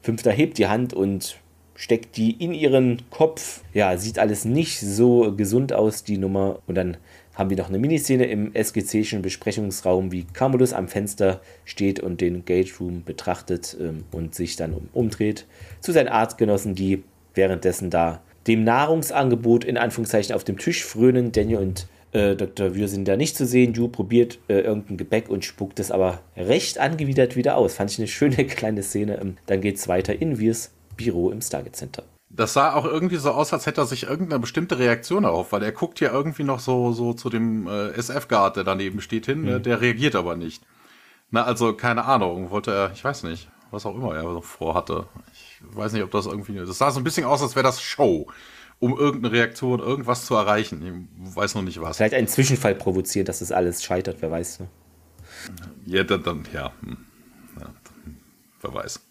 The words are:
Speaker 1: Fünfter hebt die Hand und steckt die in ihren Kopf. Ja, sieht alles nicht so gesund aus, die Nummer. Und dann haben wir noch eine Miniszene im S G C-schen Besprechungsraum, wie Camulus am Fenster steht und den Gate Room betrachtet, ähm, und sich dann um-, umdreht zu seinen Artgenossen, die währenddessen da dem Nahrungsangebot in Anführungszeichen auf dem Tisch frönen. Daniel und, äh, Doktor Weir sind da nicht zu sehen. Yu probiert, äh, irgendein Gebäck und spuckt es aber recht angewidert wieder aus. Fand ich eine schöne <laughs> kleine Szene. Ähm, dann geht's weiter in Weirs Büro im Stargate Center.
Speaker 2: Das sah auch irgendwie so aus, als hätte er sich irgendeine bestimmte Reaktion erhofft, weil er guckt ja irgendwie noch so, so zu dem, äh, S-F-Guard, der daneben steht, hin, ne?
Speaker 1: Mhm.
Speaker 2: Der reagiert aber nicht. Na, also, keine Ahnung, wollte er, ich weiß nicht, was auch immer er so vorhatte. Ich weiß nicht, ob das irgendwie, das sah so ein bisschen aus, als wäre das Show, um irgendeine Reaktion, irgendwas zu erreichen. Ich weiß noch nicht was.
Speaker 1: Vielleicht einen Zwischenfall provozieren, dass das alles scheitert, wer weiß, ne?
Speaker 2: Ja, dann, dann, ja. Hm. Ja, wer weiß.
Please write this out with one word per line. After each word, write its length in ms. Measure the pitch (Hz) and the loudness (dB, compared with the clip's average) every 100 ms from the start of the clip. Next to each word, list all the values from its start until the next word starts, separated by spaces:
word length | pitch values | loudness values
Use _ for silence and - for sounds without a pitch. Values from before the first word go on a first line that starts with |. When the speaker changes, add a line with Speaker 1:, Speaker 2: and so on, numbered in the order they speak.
Speaker 1:
Fünfter 280 | - 113 120 | -2 0 2
hebt 280 | 107 160 - | 2 2 2
die 80 | 95 | 2
Hand 260 | 107 123 | 2 0
und 440 | - 98 98 - - _ _ _ | 0 0 -2 -6 -12 _ _ _
steckt 420 | - - 113 - - | -18 0 0 0 0
die 160 | 113 | 0
in 220 | 113 170 | 0 -4
ihren 480 | 160 147 135 127 123 - | 0 4 6 4 2 -6
Kopf. 520 | - 156 240 - - - | 2 2 2 -12 -14 -4
Ja, 240 | 101 98 90 | 2 2 2
sieht 220 | 107 107 | -2 0
alles 260 | 107 104 110 | 2 2 0
nicht 340 | 135 160 - | 0 0 -4
so 540 | 101 98 123 120 110 101 | -4 4 6 8 4 2
gesund 380 | 98 117 135 | 0 2 2
aus, 300 | 107 107 107 | 2 2 0
die 160 | - 98 | -4 -2
Nummer. 400 | 95 98 98 - - | 0 0 0 -4 -4
Und 80 | 92 | -2
dann 200 | 90 85 - - _ | -2 -6 -16 -20 _
haben 160 | - 95 | -4 -2
wir 80 | 95 | 0
noch 100 | 90 | -2
eine 120 | 95 | 0
Miniszene 480 | 135 160 139 127 123 | 2 0 2 2 2
im 260 | 107 104 | 0 -2
S 180 | 110 107 | -2 0
G 100 | - | -2
C-schen 400 | - 107 107 107 | 0 0 0 -2
Besprechungsraum, 920 | 92 - - 110 101 95 92 92 95 | -4 -4 -4 -2 -4 -2 2 2 2
wie 100 | 90 | -4
Camulus 480 | 85 87 135 127 123 | -8 -2 2 4 4
am 160 | - 92 | 2 -4
Fenster 540 | 101 101 - 98 92 - - - | -4 -4 2 2 2 -8 -20 -18
steht 340 | - 98 98 | -2 0 0
und 220 | 90 87 | -4 -2
den 240 | 90 90 87 | -2 -2 0
Gate 340 | 90 92 - | 0 0 -4
Room 240 | 90 87 | -8 -6
betrachtet, 720 | 87 78 - 90 - 87 - 82 | -10 -8 -4 -6 -4 -6 -6 -8
ähm, 280 | 82 78 80 | -8 -8 -10
und 200 | 82 82 | -8 -8
sich 220 | - 87 - | -6 -6 -6
dann 160 | 82 | -6
um-, 160 | 80 78 | -6 -6
umdreht 520 | - 113 - 107 104 - - - - | -2 -2 0 -2 -2 -12 -20 -20 -10
zu 100 | - | 2
seinen 160 | 160 135 | 2 4
Artgenossen, 680 | 110 113 - 110 101 107 95 | 2 0 2 2 2 0 -2
die 280 | 95 98 - _ _ | 0 0 -4 _ _
währenddessen 560 | - 95 90 92 90 92 | 2 2 4 0 -2 -2
da 320 | 85 82 82 _ _ - | 0 0 -2 _ _ 2
dem 160 | 113 | 4
Nahrungsangebot 1000 | 110 123 151 160 147 - 131 117 117 117 - | 4 4 4 2 0 0 2 2 6 4 4
in 120 | 120 | 0
Anführungszeichen 560 | 117 - 113 107 101 | 0 0 0 0 0
auf 120 | 107 - | -4 -4
dem 120 | 95 | -2
Tisch 280 | - 170 - | -2 -2 -4
frönen. 480 | 110 123 127 123 | 4 6 6 2
Daniel 260 | 113 104 113 | 2 2 0
und, 280 | 95 92 - _ _ | 0 -4 -10 _ _
äh, 240 | 110 101 98 | 2 2 2
Doktor 360 | 98 - 98 | -2 -2 -2
Weir 140 | 95 101 | 0 -2
sind 180 | 98 98 | -2 0
da 120 | 98 | 2
nicht 180 | 160 - | 0 0
zu 100 | 127 | 2
sehen. 280 | 127 123 | 4 4
Yu 160 | 117 120 | 4 -2
probiert, 500 | - 98 120 120 - - | -2 2 4 4 0 0
äh, 120 | 98 | 2
irgendein 360 | 104 107 101 92 | 4 -2 -4 -8
Gebäck 320 | - 110 - | 0 -2 0
und 160 | 98 | -6
spuckt 380 | - - 98 - | -6 -8 -8 -6
es 100 | 98 | -2
aber 300 | 95 92 90 - - | 2 2 0 -12 -8
recht 420 | 90 147 - - | 0 0 0 -2
angewidert 560 | 143 160 139 135 123 123 | -2 0 0 4 2 4
wieder 220 | 127 - | 2 4
aus. 160 | 113 | 2
Fand 180 | - 104 | 0 -4
ich 80 | - | -2
eine 80 | 107 | -6
schöne 380 | - 143 127 135 | 0 2 2 0
<laughs> 0 | |
kleine 360 | - 110 107 | -2 -4 -4
Szene. 380 | 95 101 104 104 | -4 -2 -2 -4
Ähm, 160 | 98 92 - | -6 -8 -2
dann 140 | 98 | 0
geht's 300 | 101 101 - | 0 -4 0
weiter 320 | 90 95 104 | 0 0 -2
in 200 | 160 123 | -2 0
Weirs 300 | 110 113 - _ _ - | 0 0 -6 _ _ -6
Büro 340 | 113 87 87 | -2 0 0
im 100 | 110 | -2
Stargate 340 | - 71 67 - | -6 -8 -8 -12
Center. 280 | - - - _ _ | -12 -14 -16 _ _
Speaker 2:
Das 240 | - 113 | -2 0
sah 200 | 143 151 | 4 4
auch 120 | 147 143 | 2 0
irgendwie 320 | 156 180 170 | 0 0 0
so 140 | 143 | 0
aus, 220 | 131 151 | 2 0
als 120 | 165 - | 0 -2
hätte 160 | - | -2
er 40 | 131 | -2
sich 180 | 127 | -2
irgendeine 360 | - 151 180 143 | -4 -4 -2 -2
bestimmte 400 | 117 - 180 127 | -2 -4 -2 2
Reaktion 460 | 123 117 - 190 202 | 2 2 0 0 2
erhofft, 260 | 82 92 | 0 0
weil 100 | 101 | -2
er 100 | 104 | -2
guckt 280 | - 170 - | -2 -6 0
ja 120 | 139 | 0
irgendwie 320 | 127 147 151 | 0 -2 -4
noch 160 | 143 127 | -4 -2
so, 320 | 127 127 120 | 0 0 2
so 220 | 117 120 | 0 -2
zu 160 | 117 127 | -4 -4
dem, 380 | 113 113 110 90 | -2 0 -2 -4
äh, 220 | 104 104 | -4 -4
S-F-Guard, 680 | - 120 139 - 110 98 98 | -4 -6 -6 2 4 4 2
der 60 | |
daneben 360 | 95 95 98 98 | -2 0 -2 -6
steht, 260 | - 113 113 | -4 -4 -2
hin, 180 | 143 | -2
ne? 160 | 147 123 | -2 -2
Speaker 1:
Mhm. 40 | |
Speaker 2:
Der 180 | 123 113 | 0 2
reagiert 340 | 120 110 143 107 | 2 2 0 0
aber 200 | 87 85 | -2 -4
nicht. 280 | 82 - _ _ - - _ _ _ | -8 -12 _ _ -20 -20 _ _ _
Na, 120 | 117 | 0
also, 300 | 117 113 117 | 0 2 0
keine 320 | 107 123 117 123 | 2 0 0 2
Ahnung, 440 | 131 92 87 90 | 2 2 -2 -4
wollte 220 | 101 - | -4 -2
er, 200 | 98 98 | 0 0
ich 100 | 92 | -2
weiß 200 | 120 120 | -6 -6
nicht, 260 | 85 82 - _ _ | -8 -10 -14 _ _
was 140 | 104 104 | -10 -8
auch 100 | 98 | -6
immer 200 | 123 78 | -6 -4
er 80 | |
so 180 | 82 85 | -6 -8
vorhatte. 680 | - - 80 85 85 80 87 - - | -10 -6 -2 -2 -2 -6 -6 -16 -20
Ich 260 | - - - - 104 | -20 -20 -20 -16 -6
weiß 180 | 107 | -4
nicht, 100 | 110 | -2
ob 80 | 95 | -2
das 140 | 107 95 | -2 -2
irgendwie, 300 | 101 98 101 | -6 -8 -10
das 220 | 90 92 | -8 0
sah 140 | 139 | 0
so 80 | 135 | 0
ein 40 | |
bisschen 220 | 127 151 127 | -2 -2 2
aus, 160 | 139 | 2
als 140 | 143 135 | 2 2
wäre 80 | |
das 180 | 127 123 | 2 0
Show, 460 | - - 127 82 - - - - - _ | -8 2 4 4 -2 -16 -20 -20 -20 _
um 180 | 123 139 | 0 2
irgendeine 360 | 147 143 117 | 2 2 0
Reaktion, 460 | 117 117 - 127 120 | 2 2 0 -2 -2
irgendwas 460 | - 139 120 120 - | -2 -4 -2 -4 0
zu 100 | 113 | 2
erreichen. 760 | 101 104 104 78 87 90 90 85 92 | 4 2 0 -8 -10 -12 -14 -16 -12
Ich 100 | 92 | -4
weiß 200 | 101 107 | -2 -2
noch 60 | |
nicht 200 | 92 85 | -4 -6
was. 160 | 82 - | -8 0
Speaker 1:
Vielleicht 180 | 110 131 | 2 2
einen 120 | 110 | 0
Zwischenfall 480 | - 135 127 110 98 | 2 2 4 2 2
provozieren, 500 | - 92 92 104 92 | 0 0 0 -2 -2
dass 140 | 87 | -4
das 120 | 87 | -2
alles 320 | - 87 85 | 0 0 -2
scheitert, 340 | - 90 95 - | -2 -2 -2 -6
wer 100 | 80 | -4
weiß, 300 | 82 87 - | -4 -6 -10
ne? 60 | 92 _ _ _ _ - - - - 90 87 - - | -16 _ _ _ _ -20 -20 -18 -16 -16 -18 -18 -2
Speaker 2:
Ja, 180 | 95 | 0
dann, 200 | 92 95 | 2 0
dann, 240 | 80 78 73 | 0 -6 -8
ja. 180 | - 65 - | -10 -10 -12
Hm. 160 | - 60 - _ - _ - 73 | -14 -14 -16 _ -20 _ -20 -18
Ja, 140 | - - - - 76 71 _ _ _ _ | -18 -20 -20 -20 -20 -20 _ _ _ _
wer 120 | - | -10
weiß. 280 | 58 - - _ | -8 -10 -14 _